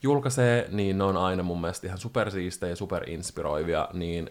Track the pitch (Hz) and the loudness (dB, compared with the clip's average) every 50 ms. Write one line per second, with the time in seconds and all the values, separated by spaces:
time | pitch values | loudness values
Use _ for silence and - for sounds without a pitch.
0 | - 135 143 143 131 131 127 131 123 120 120 120 - - 98 104 101 98 95 95 | 0 2 2 2 2 2 2 4 6 6 6 4 2 0 0 0 2 2 2 2
1 | 98 98 95 90 92 92 92 92 90 90 85 87 82 85 87 - - 92 92 92 | 2 2 2 2 2 2 2 0 0 0 -2 -2 -2 -4 -4 -4 -6 -8 -8 -8
2 | - 120 - 120 107 104 98 95 90 90 - - 95 87 87 90 101 92 95 - | -8 -4 0 0 0 0 -2 -2 -4 -4 -4 -4 -4 -4 -4 -4 -4 -4 -4 -4
3 | - - 82 82 87 - - - 78 73 73 76 78 85 82 78 73 - 87 90 | -4 -4 -6 -8 -8 -8 -6 -4 -2 -2 0 0 0 0 0 0 0 -2 -4 -4
4 | 85 85 85 85 82 - | -4 -2 -2 -4 -6 -6